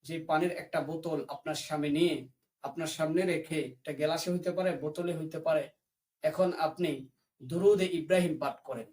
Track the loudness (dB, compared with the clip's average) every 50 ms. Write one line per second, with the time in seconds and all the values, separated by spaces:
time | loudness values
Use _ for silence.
0 | _ -8 -8 -8 -2 0 2 2 2 0 -2 -4 -8 -4 -2 -2 -2 -2 -6 -4
1 | -4 -2 -2 -2 -4 -6 -10 -10 _ -6 -6 -6 -4 -4 -2 -2 0 0 4 4
2 | 4 4 2 0 -6 -12 _ _ _ _ _ _ -12 -10 -6 -6 -6 -6 -2 -2
3 | 0 2 2 2 2 2 0 -2 -2 -2 -4 -4 -4 -4 -8 _ _ -8 -4 0
4 | 0 0 0 0 0 -2 -2 0 -2 -2 -2 0 0 0 0 -2 -4 -6 -4 -4
5 | -4 -4 -4 -4 -6 -6 -8 -4 0 2 2 2 0 -2 _ _ _ _ _ _
6 | _ _ _ _ -4 -2 2 2 2 2 2 0 0 -2 0 0 0 0 0 -2
7 | -6 -14 _ _ _ _ _ _ -10 -4 -2 6 6 6 8 8 4 2 2 -2
8 | 2 4 4 4 6 4 0 0 -2 -4 -4 -6 _ -8 -8 -8 -8 -12